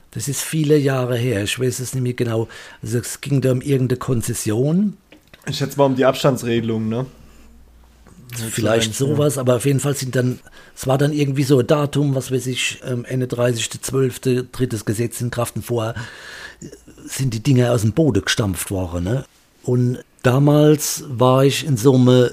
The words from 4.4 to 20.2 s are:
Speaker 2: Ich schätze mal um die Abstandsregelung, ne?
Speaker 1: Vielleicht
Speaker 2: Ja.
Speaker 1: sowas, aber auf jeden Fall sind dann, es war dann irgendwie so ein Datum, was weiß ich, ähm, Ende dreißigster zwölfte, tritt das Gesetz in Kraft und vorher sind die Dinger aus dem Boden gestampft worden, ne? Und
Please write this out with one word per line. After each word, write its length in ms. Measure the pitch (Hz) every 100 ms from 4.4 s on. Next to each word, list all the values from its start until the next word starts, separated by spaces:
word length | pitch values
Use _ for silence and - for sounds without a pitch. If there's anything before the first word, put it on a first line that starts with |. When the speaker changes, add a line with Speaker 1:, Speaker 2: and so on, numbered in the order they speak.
| 110 107 143 175 208 - _ - _ - -
Speaker 2:
Ich 120 | 143
schätze 180 | 139 -
mal 80 |
um 100 | 139 131
die 100 | 131
Abstandsregelung, 840 | 131 147 120 117 117 113 110 110
ne? 160 | 117 131 - - - - - - - _ _ - - - 120 113
Speaker 1:
Vielleicht 380 | 120 107 113 113 107
Speaker 2:
Ja. 60 | 135
Speaker 1:
sowas, 320 | 147 147 135
aber 180 | 127 123
auf 80 | 143
jeden 120 | 135
Fall 140 | 143
sind 220 | 143 131 127
dann, 240 | 127 127 - - -
es 120 | - 127
war 120 | 135
dann 140 | 147
irgendwie 320 | 147 139 135
so 160 | 131 139
ein 60 | -
Datum, 480 | 147 143 139 143
was 160 | 131 127
weiß 140 | 127 127
ich, 320 | 120 - -
ähm, 200 | - 123
Ende 240 | 120 131 123
dreißigster 520 | 120 123 113 - -
zwölfte, 680 | - 135 131 - 131 123 123
tritt 220 | - 127
das 120 | 110
Gesetz 360 | - 110 117 -
in 100 | 123
Kraft 240 | 120 117 110
und 60 |
vorher 300 | - 120 110 117 117 - - - - - - - - - -
sind 280 | - 131
die 80 | 113
Dinger 280 | 143 123 120
aus 100 | 120
dem 100 | 107
Boden 320 | 127 156 98
gestampft 460 | - - 104 90 -
worden, 340 | 95 90 87
ne? 200 | 90 131 - _ _ _
Und 360 | - 123 123 127 - _